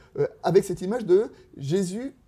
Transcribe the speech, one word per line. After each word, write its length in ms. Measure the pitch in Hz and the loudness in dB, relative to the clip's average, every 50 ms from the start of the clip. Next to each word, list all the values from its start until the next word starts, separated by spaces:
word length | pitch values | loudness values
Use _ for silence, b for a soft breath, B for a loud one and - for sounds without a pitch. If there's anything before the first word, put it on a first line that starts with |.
| b b - 139 | b b -4 -4
euh, 80 | 143 - - - - | -4 -4 -4 -4 -2
avec 220 | 170 165 196 196 | 2 4 4 4
cette 160 | - 180 170 180 | 2 -2 -6 -4
image 220 | 185 226 254 214 | -4 -4 -4 2
de 220 | - 180 - 233 - B B B B - - | 4 4 4 4 0 B B B B -16 -10
Jésus 560 | 139 135 170 196 190 175 185 226 254 277 - _ _ | -4 -2 0 0 0 -2 -4 -6 -8 -10 -12 _ _